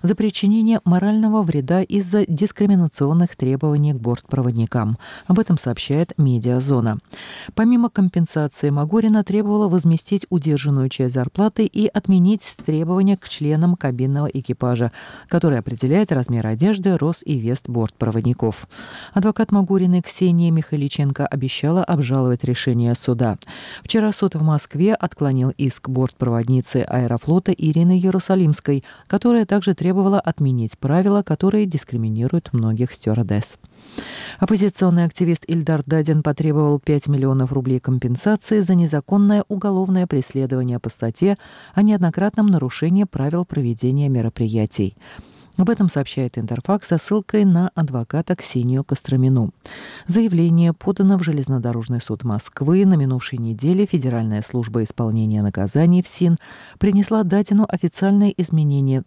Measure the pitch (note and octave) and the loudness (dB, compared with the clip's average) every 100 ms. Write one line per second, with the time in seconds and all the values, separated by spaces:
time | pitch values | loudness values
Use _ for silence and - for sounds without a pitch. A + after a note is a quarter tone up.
0 | F3 G#3+ G#3+ - G3 G#3+ A3 A3+ - F3 | 0 0 -2 0 2 2 2 2 2 2
1 | G3+ G#3+ A3 G#3+ F3 D3+ C3 F3 F#3 G3+ | 2 2 2 2 0 0 0 0 0 -2
2 | F3+ G#3 G3+ D#3+ G#3 - G#3 G3 E3 - | 0 0 0 0 -2 0 2 4 2 0
3 | C#3+ E3+ F3 - B2+ C3+ D#3 D3 D3 C3+ | 0 2 0 0 -2 0 0 2 0 0
4 | A#2 A#2+ - C3+ B2 A#2 A2+ B2 G#2+ A#2 | -2 -4 -2 -2 0 0 -2 0 -2 -4
5 | - - - F3+ A3 E3+ - A#2 - C#3+ | -8 -20 0 0 2 0 -2 -6 -2 -2
6 | E3+ - C#3+ B2 A#2 B2 C3+ C3+ A2+ G#2+ | -2 0 0 2 0 -2 0 0 0 -4
7 | _ - - - - - A3 B3 A#3 - | _ -20 -20 -18 -10 0 2 2 2 0
8 | F#3 F3 E3 D#3+ D3 - D3 C#3+ D3 G#3+ | 0 2 -2 -2 -4 -2 -2 0 0 0
9 | A3 G#3+ G3+ G3 G#3 G#3 G#3 F3 D#3 E3 | 2 2 2 -2 0 0 2 2 2 0
10 | - G3+ - F3+ D3 C#3+ C#3+ C#3 C3 - | 0 -4 -2 -2 0 -2 0 0 -2 -2
11 | B2+ C3 B2+ - G#3+ - A3 - G#3+ - | -2 -2 -4 0 0 2 -2 0 -2 -2
12 | - F#3+ F3+ G#3+ - - - D#3 E3 F#3 | 2 4 4 2 -4 -10 -4 -2 0 2
13 | G3 G3 - - D3 D#3 F3 F3 C#3 B2 | 2 0 -4 -4 0 2 2 0 -2 -2
14 | C3 C#3 D3 C3+ - B2+ B2 B2 A#2 - | -2 0 -2 -4 -6 -4 -2 0 -2 -4
15 | - - - E3+ E3 C3 A2 A#2+ C3 E3+ | -20 -20 -4 0 2 0 -2 -4 0 2
16 | G#3+ D3 B2 A#2+ A2 A2 F3 G3+ F#3+ F3+ | 2 0 0 -2 -2 0 0 2 0 0
17 | D3 E3+ - C#3+ A2 B2+ - A#2+ A2 _ | 0 -4 -4 -4 -2 -4 -4 -2 -2 _
18 | A2 A2 A2+ B2 A2+ - - - - - | -2 0 -2 0 -2 -4 -14 -20 -20 -18
19 | - G3+ G3+ G#3 A3+ G#3 F#3 F#3+ F3+ F3+ | -6 -2 0 0 0 0 2 2 2 0
20 | - - F#3 E3+ E3+ D#3+ D3+ D3+ C#3 - | -2 -2 2 2 2 0 -2 -4 -4 -2
21 | C#3+ C3+ C#3+ C#3 C3 - D3 F3 - E3+ | -2 0 -4 -2 -4 -4 -2 0 0 -2
22 | B2 C3+ B2+ B2 B2+ B2 - A#2 A#2+ A#2+ | 0 0 0 0 -2 -2 0 0 0 -2
23 | - A#2+ A#2+ G2 - - - - - A3+ | -2 0 0 -2 -10 -20 -18 -20 -4 0
24 | G#3+ G3+ F#3+ E3 D#3 D3+ - C#3+ F#3+ A3 | 0 0 -2 0 0 0 -2 -2 0 0
25 | E3+ - C#3+ C3 B2+ - C#3 - - B2+ | -4 -2 0 0 0 0 -4 -4 -4 -2
26 | C3 _ A#2+ A#2 A#2 C3 - C3 - B2+ | -2 _ -2 0 0 0 0 -4 -2 -2
27 | A#2+ A#2+ - F3 G3 F3+ D#3 D#3 E3+ F#3 | -2 -2 0 0 0 -2 0 2 4 4
28 | F#3+ F#3 - F#3+ E3 D3+ - C#3+ - - | 2 0 0 2 2 0 0 -2 -4 -20
29 | _ G#3 A#3+ A#3 G#3 G3+ G3 F3+ E3+ F#3 | _ -2 2 2 2 0 0 0 0 2
30 | G3 G3+ - - C#3+ B2+ A2+ - C3 D#3+ | 2 2 -2 -2 0 0 -4 -4 0 2
31 | G3 G3+ G3 D#3 F#3+ G#3+ G#3 D#3 - B2 | 2 0 0 0 2 2 0 -2 -4 -4
32 | A2+ A2 B2+ E3+ - B2+ A2 A2 B2 - | -2 -2 0 -2 -2 -2 0 0 -2 -4
33 | - A2 G2+ G#2 - - - _ - - | -2 -2 0 -2 -4 -10 -20 _ -18 -16
34 | - - - - F#3 G#3+ G3+ - F#3 F3 | -14 -16 -16 -6 0 2 2 2 2 4
35 | E3+ - E3+ E3 - E3+ D#3 D#3 C#3+ D#3+ | 2 0 0 0 -2 -2 0 -2 0 0
36 | D3+ D#3 D3+ C#3+ D#3 D3+ D3+ D3 - D3 | 2 0 0 0 0 2 2 2 0 0
37 | C#3+ C#3+ C3+ C3+ B2+ C3+ C3 B2+ - B2+ | 0 0 2 0 0 -2 0 -2 0 -2
38 | B2 B2 G#3 G#3+ - G#3+ F3+ F3+ E3+ D3+ | 0 -2 0 0 0 0 2 2 2 0
39 | - G3+ G3+ G#3 - G3+ G#3 F#3+ F#3+ F#3 | 0 2 4 2 0 -4 -2 -2 0 0
40 | F3+ D3 B2+ C3+ C3 C3 B2 A#2+ A2+ - | 0 -2 -2 -4 -2 -2 -2 -4 -6 -6
41 | A2+ - F#3 G3+ - - - - G#3 G#3 | -6 0 0 0 -6 -20 -6 2 2 4
42 | F3 D#3+ G3+ - G#3 F3 B2+ - D#3+ F#3 | 0 0 -2 2 2 2 0 -4 0 0
43 | G3+ C3 C#3 E3+ F3 - B2 A2+ B2 C#3 | 0 -2 -2 -2 -4 -2 -2 -2 -2 0
44 | C#3+ B2+ A2+ - A2+ A2 G#2+ - G2 - | 0 0 -2 -2 -2 0 -2 -2 -4 -4
45 | - - - - - - F#3 A3+ F#3+ - | -20 -20 -20 -20 -12 -2 0 2 0 0
46 | C3+ - B2+ - A2+ B2 - G3 - E3 | -4 -4 -4 -4 -6 -6 -2 -2 0 -2
47 | - G#3+ G3 G#3+ G3+ E3+ F#3 - D3+ B2+ | 0 -4 0 2 4 4 2 -2 -2 -2
48 | A#2 D3 E3+ F3+ - B2+ B2 C3 C#3 C#3+ | -4 -4 -2 -4 -2 -2 0 -2 -2 -6
49 | - C3 C3 C3 G#2+ - - - - - | -2 0 2 2 0 -4 -20 -20 -20 -18
50 | - F3+ A3+ F3 E3+ E3 E3+ D#3+ - G3 | -2 0 2 2 4 4 2 0 -4 2
51 | G3 G3 E3+ D3 C3+ C3+ A#2+ A#2 A2 A#2+ | 2 4 0 -2 -2 -2 -2 -4 -4 -6
52 | - G#2+ A#2+ G#2 - - C#3 F#3 G3 F3+ | -4 -6 -4 -4 -6 -6 0 4 4 4
53 | C3+ B2+ - B2 A#2 G#2+ C3+ F#3 G#3 F3 | 2 -2 -4 -6 -6 -4 0 0 0 0
54 | B2+ A#2 A2+ G#2+ G#2+ B2+ A2 A2+ G#2+ - | -2 -2 -2 -4 -4 -6 -4 -4 -4 -2
55 | A#2 A2 A2 G#2+ G#2 F#2+ G2 C#3+ E3 F3+ | -2 0 0 0 -2 -2 -2 2 4 2
56 | F3+ - F3 E3+ - - - - G3 G3 | 0 -2 0 0 -2 -20 -20 -2 0 2
57 | G3+ A3 F#3+ G3 G#3 G3+ A3 F3+ E3+ - | 2 0 2 0 2 2 2 0 -4 -2
58 | F#3+ G3+ G#3 - E3+ D#3+ D3+ C#3 C3+ C3 | 0 4 2 0 -2 0 2 2 0 0